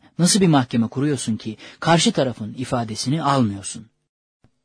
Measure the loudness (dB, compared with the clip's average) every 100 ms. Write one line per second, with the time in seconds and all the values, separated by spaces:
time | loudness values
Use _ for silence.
0 | -2 0 2 4 4 4 2 0 -2 -2
1 | -2 -2 -2 -4 -6 -12 -16 -4 2 4
2 | 4 2 0 -2 -8 -8 -4 -4 -4 -6
3 | -4 -2 2 2 2 -2 -10 -14 -18 _
4 | _ _ _ _ _ _